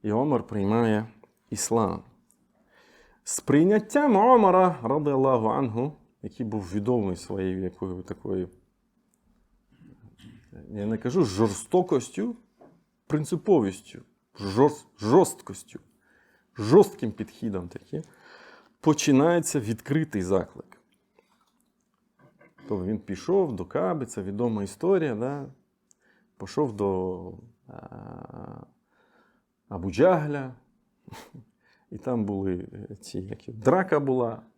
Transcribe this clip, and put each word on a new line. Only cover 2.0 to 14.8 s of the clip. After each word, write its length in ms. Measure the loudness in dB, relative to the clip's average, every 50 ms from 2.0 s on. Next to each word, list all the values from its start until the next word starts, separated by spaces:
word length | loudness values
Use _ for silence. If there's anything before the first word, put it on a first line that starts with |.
| -12 -20 _ _ _ _ _ _ _ _ _ _ _ _ _ _ _ _ _ _ _ _ _ _ _
З 160 | -10 -10 -8
прийняттям 760 | 0 2 4 6 6 6 4 2 0 0 0 2 4 4 4
Омара, 640 | 6 6 8 8 8 8 6 6 6 6 4 2 -2 -2
радіаллаху 640 | -2 -2 0 0 2 2 4 4 4 4 4 2
ангу, 460 | 2 0 0 -2 -2 -2 -4 -4 -4 -6 _ _ _ _ _
який 240 | -14 -14 -10 -8 -8
був 260 | -4 -4 -6 -6 -4 -6
відомий 420 | -4 0 0 0 0 0 -2 -4
своєю 480 | -6 -8 -8 -6 -4 -2 -2 -2 -4 -6
якою 380 | -8 -6 -8 -8 -8 -8 -10
такою, 480 | -12 -14 -14 -12 -8 -6 -4 -4 -4 -6 -10 _ _ _ _ _ _ _ _ _ _ _ _ _ _ _ _ _ _ _ _ _ _ _ _ _ -20 -20 -20 _ -20 -20 _ _ -20 -20 -20 -20 _ _ -20 -20 -18 -12
я 160 | -8 -6 -4
не 120 | -2 -4
кажу 260 | -2 -4 0 2 2 2
жорстокостю, 1120 | 2 2 2 2 2 0 -4 -6 0 0 0 2 2 0 0 0 -4 -8 -6 -6 -6 -8 -10 _ _ _ _ -20 -20 _ _ _ _ _ _ _
принциповістю, 960 | _ -2 -2 -2 -2 -4 -4 2 4 4 4 4 2 -2 -6 -16 -20 -20 -20 -20 _ _ _ _ _ _ -10
жорст-, 480 | -8 -2 4 4 4 4 4 -2